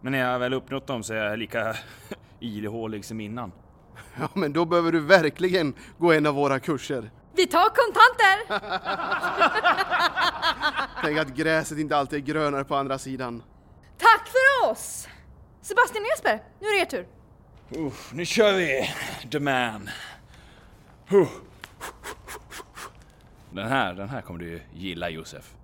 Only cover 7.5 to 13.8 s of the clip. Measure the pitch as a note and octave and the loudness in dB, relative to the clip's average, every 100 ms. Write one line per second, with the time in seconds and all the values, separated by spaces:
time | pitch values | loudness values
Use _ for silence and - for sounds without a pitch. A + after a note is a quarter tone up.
7.5 | D#4 G#4 - A4+ - A#4+ B4 G4+ G4 A4+ | 4 4 4 2 8 6 8 4 4 0
8.5 | - G4+ - - G4 - - F4 - E4 | -6 -4 -6 -4 -4 -2 -2 -4 2 2
9.5 | G#4+ F4+ E4+ G4 F4 E4+ G4 F4 - D#4+ | 4 2 2 0 2 0 2 -2 0 -4
10.5 | - D4 D4 C4+ - D#3 D3+ D3 C3 D#3 | -2 -2 -2 -6 -4 -2 0 -2 -2 2
11.5 | D#3+ D#3 D3+ D#3 D3+ C3+ D3+ C#3 D3+ D3 | 2 0 -6 0 0 0 -4 -4 0 0
12.5 | C#3 C3+ C#3+ C3+ C3+ C3+ C3 B2+ A#2 - | 0 -2 -2 -2 -4 -6 -8 -6 -8 -14
13.5 | - - - | -20 -20 -20